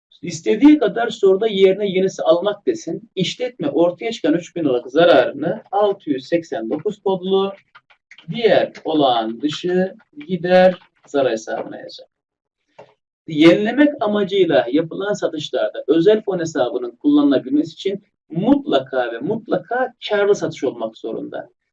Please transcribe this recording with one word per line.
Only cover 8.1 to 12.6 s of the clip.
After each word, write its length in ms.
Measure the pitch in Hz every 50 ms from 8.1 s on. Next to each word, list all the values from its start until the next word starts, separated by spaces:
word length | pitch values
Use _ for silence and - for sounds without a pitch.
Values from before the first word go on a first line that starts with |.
| - - _ 165 196
diğer 380 | 233 233 202 175 - - - - - -
olağan 560 | 151 156 151 143 131 120 117 113 110 117 117
dışı 540 | 135 151 160 - - 180 180 185 185 190 - - _ _ _ 147 147
gider 520 | 160 185 170 165 180 185 185 185 185 180 - - _ _ _ _
zarar 260 | _ - 139 131 120 113
hesabına 460 | 117 - 113 110 - - - 104 107
yazacak. 300 | 104 - - - - _ _ _ _ _ _ _ _ _ _ _